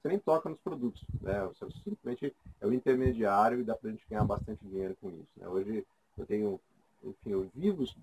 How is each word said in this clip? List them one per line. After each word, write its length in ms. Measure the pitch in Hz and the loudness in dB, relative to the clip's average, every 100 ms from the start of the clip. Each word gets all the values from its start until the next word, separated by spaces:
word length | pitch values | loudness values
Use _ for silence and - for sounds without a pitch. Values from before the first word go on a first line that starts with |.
você 80 | 147 | -2
nem 100 | 196 | 0
toca 280 | - 160 160 | 4 2 2
nos 120 | 156 | -6
produtos, 440 | - 147 120 - - - | -6 -4 -4 -4 -6 -6
né? 240 | 95 101 92 | -2 -2 -2
Você 200 | - 196 - | -6 -12 -10
simplesmente 500 | - 208 - - 143 - - - | -10 -8 -6 -6 -6 -8 -14 -4
é 60 | 104 | 0
o 40 | |
intermediário 840 | 127 135 127 131 113 104 98 110 123 | 2 4 4 4 4 4 6 6 4
e 60 | |
dá 100 | 113 | 0
pra 160 | 110 113 | -4 -6
gente 160 | 107 - | -10 -6
ganhar 140 | 107 | 0
bastante 420 | - - - - | 2 0 -4 -8
dinheiro 320 | 196 95 190 190 | -8 -6 -4 -6
com 100 | 202 | -10
isso, 220 | - 147 - | -12 -16 -16
né? 120 | 90 | -4
Hoje 360 | 92 101 110 - _ _ - | -2 0 -2 -6 _ _ -12
eu 80 | |
tenho, 360 | - 107 104 95 _ _ _ _ | -4 0 0 -4 _ _ _ _
enfim, 280 | 127 - - | -16 -12 -4
eu 200 | 95 95 | -2 -2
vivo, 320 | 123 190 185 127 - | 0 0 2 -2 -6